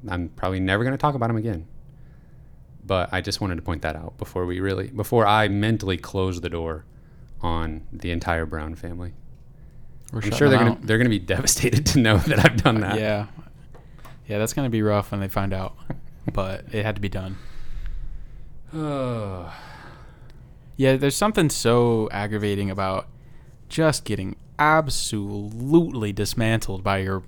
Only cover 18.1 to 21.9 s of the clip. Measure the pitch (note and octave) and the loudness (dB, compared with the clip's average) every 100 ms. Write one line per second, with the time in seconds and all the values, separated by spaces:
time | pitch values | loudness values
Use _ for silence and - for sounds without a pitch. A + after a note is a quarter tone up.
18.1 | - - - - - - D#3+ D3+ C#3 B2+ | -8 -12 -14 -14 -14 -12 -6 -4 -2 -2
19.1 | A#2 G#2 F#2 E2 - - - - - - | -2 -4 -6 -10 -14 -16 -18 -18 -18 -20
20.1 | - - - - - - - C3 C3 C#3 | -18 -18 -18 -18 -20 -16 2 4 6 2
21.1 | - G#3 G#3 D#3 - A#2 A#2+ A#2+ | 2 2 4 2 4 4 6 6